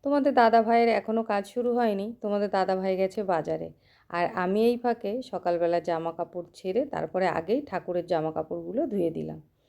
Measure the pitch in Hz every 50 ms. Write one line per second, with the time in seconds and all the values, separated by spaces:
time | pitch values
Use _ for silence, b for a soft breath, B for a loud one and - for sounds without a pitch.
0 | - 277 285 285 269 285 262 254 233 226 220 233 220 220 233 233 233 233 220 208
1 | - - 220 226 220 - 208 202 196 - - 247 240 247 240 240 240 226 202 196
2 | 196 220 240 - - 208 208 202 208 202 208 196 185 185 190 190 190 190 190 185
3 | 190 190 190 - 208 185 180 160 151 165 160 160 165 165 - b b b b b
4 | b b - 170 175 - - 185 180 180 196 208 226 233 247 247 247 247 233 233
5 | - 196 208 254 254 - - 175 - 180 175 170 170 170 170 170 165 180 170 165
6 | 165 165 160 - 170 165 - 180 165 156 - - - 190 185 226 285 - - 160
7 | 160 160 - 185 190 175 160 165 165 170 220 277 285 - - 185 - - 175 180
8 | 170 170 180 160 156 160 156 160 156 - 170 170 165 170 185 247 330 269 214 202
9 | 175 165 160 160 156 156 156 156 151 _ _ b b